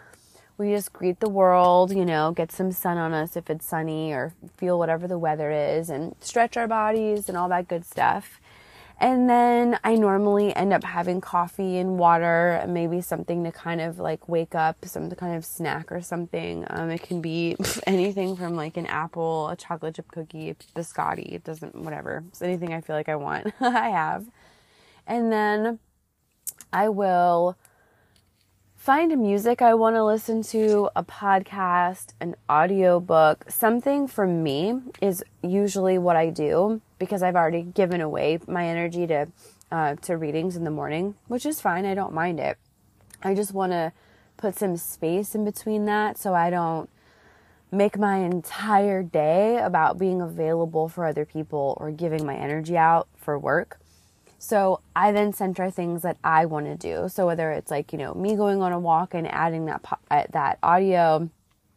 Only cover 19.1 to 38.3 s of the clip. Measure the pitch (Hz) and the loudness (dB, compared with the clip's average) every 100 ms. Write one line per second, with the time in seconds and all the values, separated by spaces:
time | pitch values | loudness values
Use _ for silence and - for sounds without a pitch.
19.1 | 170 165 160 151 175 - 170 160 160 - | -4 -2 -2 -4 -8 -10 -8 -8 -10 -14
20.1 | 170 156 156 160 160 - 165 165 - 160 | -12 -12 -10 -10 -12 -12 -12 -10 -4 -4
21.1 | - - 170 165 160 165 - 160 151 - | -4 -8 -12 -12 -14 -14 -12 -12 -10 -8
22.1 | 151 175 - 180 180 170 165 160 156 156 | -10 -10 -8 -6 -4 -6 -8 -6 -6 -4
23.1 | 151 143 151 214 - 254 240 233 180 156 | -4 -4 -6 -6 -2 0 0 0 0 -2
24.1 | - 226 _ _ _ _ _ _ _ - | -4 -8 _ _ _ _ _ _ _ -6
25.1 | 240 226 214 214 208 226 226 _ _ _ | -2 0 2 2 2 -2 -4 _ _ _
26.1 | _ _ _ - - - 185 214 202 190 | _ _ _ -16 -16 -6 0 0 2 2
27.1 | 180 175 170 175 180 _ _ _ _ _ | 4 4 4 2 -2 _ _ _ _ _
28.1 | _ _ _ _ _ _ _ - 285 330 | _ _ _ _ _ _ _ 2 2 4
29.1 | 294 208 202 226 240 220 226 226 226 214 | 2 2 2 0 4 6 6 4 4 2
30.1 | 214 - 226 214 220 214 208 202 175 170 | 0 0 -4 -2 0 2 4 2 -2 -6
31.1 | - 202 190 190 196 185 180 175 185 - | -6 2 2 0 -4 0 2 0 -2 -16
32.1 | - 170 - - 147 180 196 180 175 180 | -10 -10 -10 0 4 4 4 4 4 4
33.1 | 160 156 - - - 220 240 277 285 269 | 6 6 4 -4 0 2 2 0 0 -2
34.1 | - 190 170 156 139 196 254 254 - 196 | 0 0 2 0 0 -2 -4 -8 -2 -2
35.1 | 185 - - 175 196 202 196 185 185 175 | -2 -8 -10 -2 0 0 0 2 2 4
36.1 | 165 165 - 151 156 208 220 _ - 185 | 4 2 0 0 2 2 0 _ -10 -6
37.1 | 202 180 180 160 170 175 190 180 175 156 | 0 2 2 2 0 -4 0 0 0 -2
38.1 | - 147 | -2 0